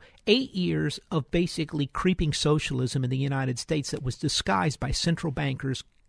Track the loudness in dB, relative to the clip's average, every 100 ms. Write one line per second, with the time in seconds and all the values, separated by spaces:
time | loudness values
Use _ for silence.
0 | -8 -6 2 2 2 0 0 2 0 -4
1 | -4 -4 0 0 0 -2 -4 -2 -2 0
2 | 2 4 2 2 4 2 2 -2 0 0
3 | 0 0 0 0 -2 -4 -2 -4 -2 -4
4 | -6 -4 -2 -2 0 2 2 0 -2 0
5 | 0 0 -2 -2 -2 -2 -4 -6 -10 _